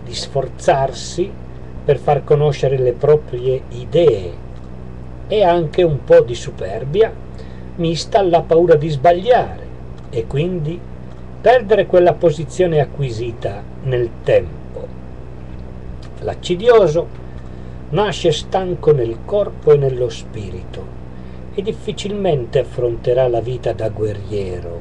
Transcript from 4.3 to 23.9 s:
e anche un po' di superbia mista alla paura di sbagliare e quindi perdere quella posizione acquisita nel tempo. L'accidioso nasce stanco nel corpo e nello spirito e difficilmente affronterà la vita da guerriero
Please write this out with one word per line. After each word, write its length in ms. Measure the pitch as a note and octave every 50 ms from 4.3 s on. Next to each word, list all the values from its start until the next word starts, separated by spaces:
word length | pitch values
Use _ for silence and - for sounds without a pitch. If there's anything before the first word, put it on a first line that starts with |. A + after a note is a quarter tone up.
| - - - - - - - - - - - - - - - - - - - -
e 160 | F#3+ G#3+ G3+
anche 400 | F3 E3+ F3 E3+ D3 - - F3+
un 200 | E3+ D3+ C3+ -
po' 180 | - E3+ E3+
di 140 | D3+ - F3+
superbia 800 | - - - - - - - - F2+ - C3+ D3 G3 A3 - - - - - - - - - - - - - -
mista 440 | - E3+ E3 E3+ D#3+ - - - A3
alla 220 | G3 F3+ E3 D#3+
paura 340 | D3+ - E3 E3 F3 E3+ E3+
di 140 | D3 C#3+ E3
sbagliare 840 | D3+ C3+ B2+ F3 F3 F3+ F#3+ A#3 B3+ G#3+ - - - - - - - - - - - - - -
e 180 | - A#2 - -
quindi 520 | - C3+ D#3 F3+ F#3 E3+ D3+ D3 E3+ - - - - - - - - - - - - -
perdere 460 | - A3+ A#3+ B3+ A3+ F#3+ A3 G3 F3+ -
quella 260 | - F3+ F3 F3 D#3
posizione 680 | - - E3+ D3+ - D#3+ C3 - - F3+ F3 D#3+ D3+
acquisita 840 | C#3 - - - C#3+ C3 A2+ A2 A#2+ A#2 G#2+ - - A2+ G2+ G2 - - - - -
nel 260 | C3+ B2+ B2 B2 A2+ - - -
tempo. 640 | - B2 G#2 F#2 E2 - - - - - - - - - - - - - - - - - - - - - - - - - - - - - - - - - -
L'accidioso 1000 | - - G2 - - - F3+ F3 G#3 A#3+ A#3+ A3+ G3+ E3 D3+ E3 D#3 - - - - - - - - - - - - - - - - -
nasce 420 | C#3+ E3+ G#3+ G3+ E3+ - - E3+
stanco 640 | D3+ - - - - F#3+ F#3+ F3+ F3 - - - D3+
nel 240 | C#3 A#2+ A2+ A2+ A2 -
corpo 480 | - G3+ G#3 G3+ - - - - D#3 D3+
e 40 | C#3+
nello 320 | C#3 C3+ C3 B2 B2 A#2
spirito 920 | - - - - - A2+ G2+ G2 F#2 F2+ F2 - - - - - - - - - - - - - - - - - -
e 60 | -
difficilmente 1000 | F#3+ G#3+ - - - - F#3+ - - G3 G3+ G#3 G3 F#3 D#3+ C3+ A#2+ A2 - C#3
affronterà 680 | B2 - - - B2 A#2+ A#2 A2 - C3 A#2+ B2+ C3 B2+
la 140 | A#2+ A#2
vita 320 | A2 A#2+ B2+ B2 - B2 A2+
da 160 | G2 A2
guerriero 880 | G#2+